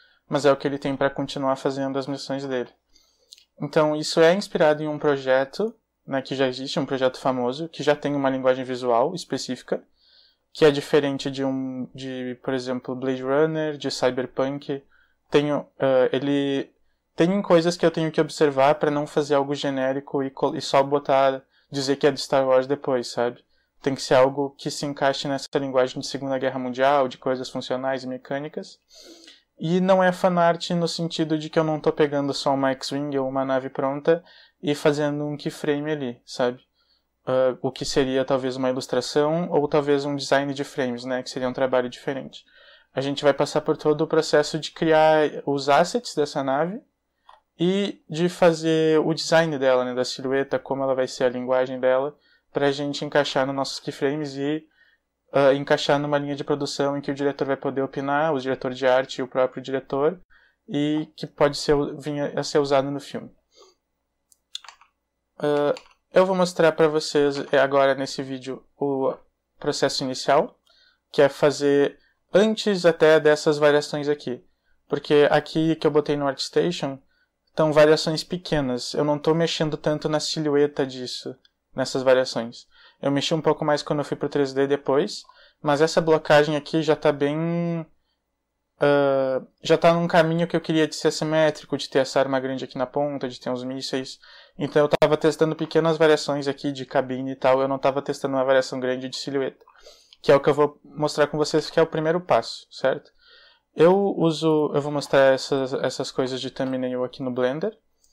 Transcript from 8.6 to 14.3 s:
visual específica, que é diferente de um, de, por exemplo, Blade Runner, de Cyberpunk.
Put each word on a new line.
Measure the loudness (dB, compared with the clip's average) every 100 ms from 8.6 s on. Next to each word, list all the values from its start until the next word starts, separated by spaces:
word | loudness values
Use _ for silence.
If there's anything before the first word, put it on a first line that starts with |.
| -4
visual | -4 0 2 2
específica, | -2 -8 -8 -6 -10 -6 -8 -8 _ _ _ _ _ _
que | 2 4
é |
diferente | 4 2 2 2 -2 -6
de | -4
um, | -2 -2 -6 -8 -10
de, | -10 -10 -8 -8 -8
por | -4
exemplo, | -4 -4 -6 -6 -6
Blade | -4 -4
Runner, | -2 0 0 0 -6 -6
de | -8
Cyberpunk. | -2 -2 -2 -4